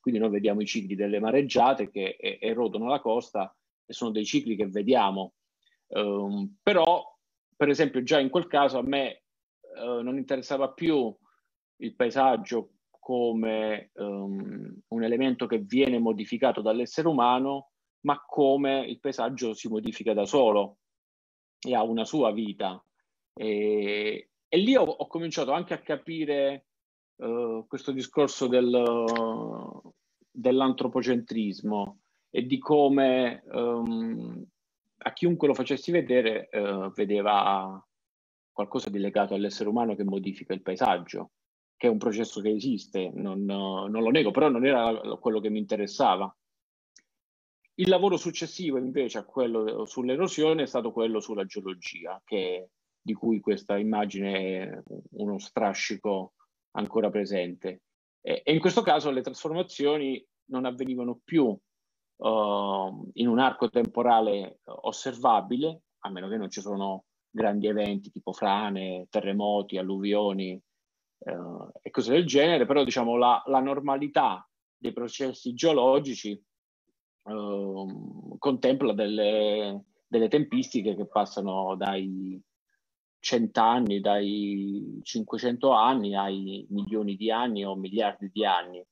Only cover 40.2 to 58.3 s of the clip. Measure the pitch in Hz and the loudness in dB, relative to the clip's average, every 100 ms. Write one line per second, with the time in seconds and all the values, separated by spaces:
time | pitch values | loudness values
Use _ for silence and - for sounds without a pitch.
40.2 | 95 95 - 95 - 92 120 90 85 98 | -6 -10 -8 -8 -6 0 2 0 -2 -12
41.2 | 92 _ _ _ _ _ 120 107 113 107 | -12 _ _ _ _ _ 0 2 0 -2
42.2 | 110 - 104 107 135 107 - 98 92 - | -4 -2 0 0 0 -4 -4 -6 -6 -6
43.2 | 101 95 101 98 98 95 98 110 113 143 | -6 -4 -4 -4 -4 -4 -4 -2 2 4
44.2 | 113 127 151 120 131 131 117 110 107 - | 4 4 4 4 4 4 2 0 -4 -4
45.2 | 123 110 104 107 104 107 101 - 127 92 | -2 0 -2 -4 -2 -2 -4 2 2 4
46.2 | 95 - _ _ _ _ _ _ _ _ | 0 -8 _ _ _ _ _ _ _ _
47.2 | _ _ _ _ _ - 180 185 196 175 | _ _ _ _ _ -2 4 4 4 2
48.2 | 175 156 160 - 175 135 127 135 123 110 | -2 -6 -10 -6 -2 -2 -2 -2 -2 -4
49.2 | 101 - 120 113 107 110 107 - 127 135 | -8 -2 0 0 -2 -4 -6 -4 -2 0
50.2 | 180 - 156 160 139 127 117 117 113 110 | -2 2 2 2 0 -2 -4 -2 0 -2
51.2 | 104 104 98 104 95 92 - 85 85 95 | -4 -6 -6 -6 -8 -10 -12 -12 -12 -12
52.2 | _ 104 92 90 92 _ _ _ - 107 | _ -4 -2 -6 -8 _ _ _ -8 -4
53.2 | 117 110 104 98 - 101 107 107 104 98 | 0 0 0 -2 0 -2 0 0 -2 -2
54.2 | 98 95 95 92 95 - - - - - | -2 -2 -2 -4 -6 -12 -14 -16 -16 -8
55.2 | 104 98 - - 107 95 - 104 107 98 | -4 -4 -6 -2 0 0 -4 -4 -2 -2
56.2 | 92 _ _ _ _ - 104 110 104 104 | -4 _ _ _ _ -6 -2 0 0 0
57.2 | 98 98 87 87 - 92 _ _ _ _ | -2 -2 -2 -6 -10 -10 _ _ _ _
58.2 | - | -4